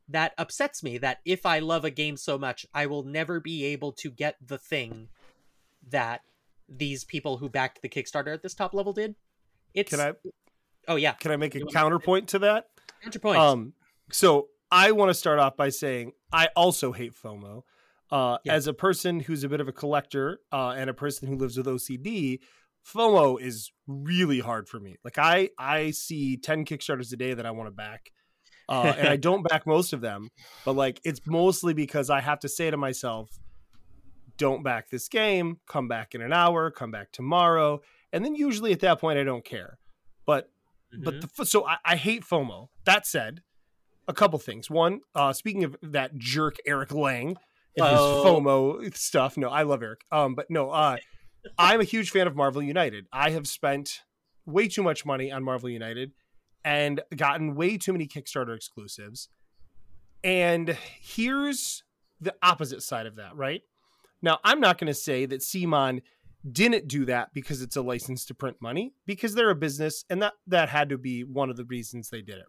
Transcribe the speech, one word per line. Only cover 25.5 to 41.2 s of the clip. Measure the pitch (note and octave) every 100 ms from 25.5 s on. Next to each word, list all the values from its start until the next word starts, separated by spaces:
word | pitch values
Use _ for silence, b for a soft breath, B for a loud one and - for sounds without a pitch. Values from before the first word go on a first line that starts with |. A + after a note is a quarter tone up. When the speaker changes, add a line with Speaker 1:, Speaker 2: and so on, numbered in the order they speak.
| -
Speaker 2:
I | C3 D#3 D#3
see | D3 - D#3 C#3 B2+
ten | - D#3 D#3
Kickstarters | D3 - C3+ A#2
a | A#2+
day | B2+
that | A#2+ A2+
I |
wanna | A2+ G#2+
back. | G2+ G#2+ A2 - _ b b b b -
Uh, | C3 D3 C#3
and | D3
I | C#3+
Speaker 1:
<laughs> | D#3
Speaker 2:
don't | G3
back | D#3+ D#3 D#3+
most | D#3 F3
of | C#3
them, | A2+ G2+ A2 _ B B -
but, |
like, | C3+ C3+ B2+ E3
it's | C#3+ D#3
mostly | E3 F#3 F3+ F3
because | D3+ D3 D3+ C3+
I | C#3
have | C3 D3
to | C#3
say | - E3
to | D3
myself, | C#3 B2+ B2+ A2+ G#2+ - - - - - - - - - - -
"Don't | C#3 C3+
back | C#3 A#2 -
this | B2+ -
game, | A3 A3 F#3+ E3+ E3+ _
come | D3+ B2
back | A2+ G#2+ A#2+
in |
an | A#2
hour, | E3+ F3 E3+ D#3+
come | - A#2+
back | G#2+ F#2+
tomorrow." | - B2+ F3 E3+ E3 D3+ D3 b b b
And | E3 B3
then | D4+
usually | D4 G#3+ A3+
at | F3+
that | F#3+ E3
point, | D#3+ C#3+
I |
don't | C#3 B2 -
care. | A2+ F2 - _ _ - - -
But, | C#3 - _ _ _ _
but | A#2+ D3+
Speaker 1:
Mm-hmm. | C#3+